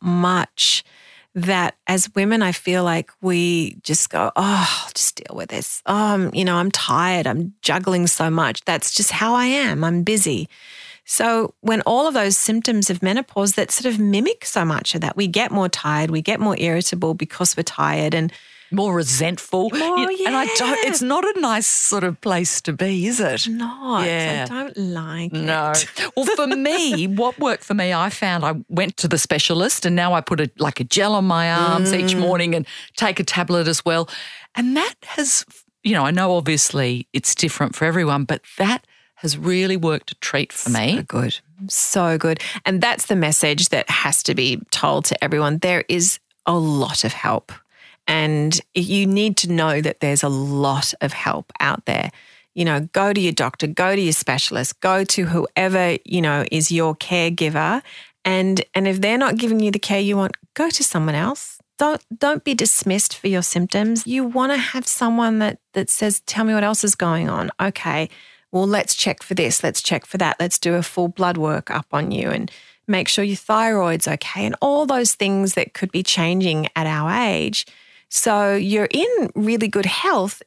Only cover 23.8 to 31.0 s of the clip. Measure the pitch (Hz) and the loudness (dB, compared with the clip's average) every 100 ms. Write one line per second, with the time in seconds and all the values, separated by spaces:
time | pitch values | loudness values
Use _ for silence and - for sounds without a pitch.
23.8 | 262 214 180 165 160 147 127 247 277 - | -4 -2 0 -2 -2 -2 -4 -6 -8 -8
24.8 | 190 170 160 160 170 160 156 156 151 151 | -6 -6 -8 -8 -6 -4 -2 0 0 0
25.8 | - - 180 - 269 427 285 269 277 349 | -2 -6 -6 -2 0 0 0 0 0 0
26.8 | 311 160 185 196 247 254 285 208 - 208 | 0 0 0 0 -2 0 -2 -2 -2 -2
27.8 | 185 170 190 - 196 175 151 156 - 170 | 0 0 -2 -2 -2 0 0 -2 -4 -2
28.8 | 214 - 165 160 - 151 - 170 220 - | -2 -2 0 0 2 0 2 2 2 0
29.8 | 175 175 175 170 - 160 151 - 151 - | 2 2 4 2 2 0 0 0 -2 -2
30.8 | 135 196 | 0 2